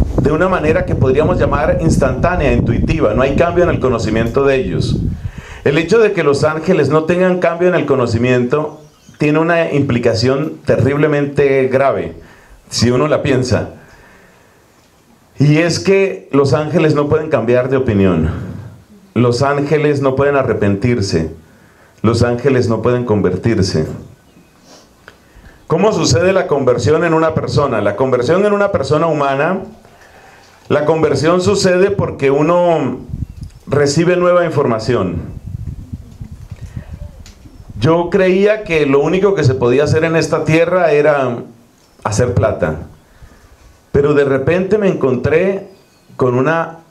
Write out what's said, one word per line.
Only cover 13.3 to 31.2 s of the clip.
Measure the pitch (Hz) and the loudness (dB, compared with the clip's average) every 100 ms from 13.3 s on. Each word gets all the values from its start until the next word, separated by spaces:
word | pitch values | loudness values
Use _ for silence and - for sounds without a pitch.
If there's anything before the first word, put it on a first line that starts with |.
| 127 127 90 - - - - - - _ _ _ _ _ _ _ _ _ _ _ - | 0 0 -2 -4 -12 -20 -20 -20 -20 _ _ _ _ _ _ _ _ _ _ _ 0
Y | 143 151 | 2 4
es | 170 160 | 2 0
que | 185 196 190 - - | 2 2 2 -4 -2
los | 139 139 | 0 2
ángeles | 151 156 170 156 | 2 0 0 2
no | 139 143 | 2 0
pueden | 156 156 | 0 0
cambiar | 131 110 123 131 | -2 2 0 2
de | 135 | 0
opinión. | 120 101 95 82 80 - - - - - - - _ | 0 2 2 2 -2 -4 -10 -14 -16 -20 -20 -20 _
Los | 110 123 120 | 0 0 2
ángeles | 139 143 143 151 147 131 | 0 0 0 0 0 0
no | 135 131 | 0 0
pueden | 139 139 | 0 2
arrepentirse. | 120 101 101 95 123 120 98 85 78 - - _ _ _ _ _ | 0 0 0 0 0 0 -2 -2 -4 -10 -20 _ _ _ _ _
Los | 107 107 | 0 2
ángeles | 120 120 143 123 107 | 0 0 0 2 0
no | 110 | 0
pueden | 120 123 120 | 0 0 0
convertirse. | 101 90 92 123 165 - 80 - - - - _ _ _ _ - - _ _ - - _ - - - - | 0 0 0 -2 0 0 -2 -4 -8 -16 -20 _ _ _ _ -20 -20 _ _ -20 -20 _ -20 -20 -14 -4
¿Cómo | 165 214 | 0 2
sucede | 180 160 165 185 | 0 0 2 2
la | 185 175 | 0 0
conversión | 143 127 120 147 165 | 0 0 0 2 2
en | 170 | 2
una | 160 160 | 0 0
persona? | 156 117 - 139 110 | -2 -2 -2 0 0
La | 101 104 | -2 0
conversión | 131 120 120 180 | 0 0 2 2
en | 208 | 2
una | 202 202 | 0 0
persona | - 135 151 165 | -2 0 0 0
humana, | 151 139 135 160 190 - - - - - - - - - - - | 0 -2 0 -2 -4 -8 -18 -20 -20 -20 -20 -20 -20 -20 -14 -2
la | 147 | -2
conversión | 151 160 151 135 | 0 0 2 2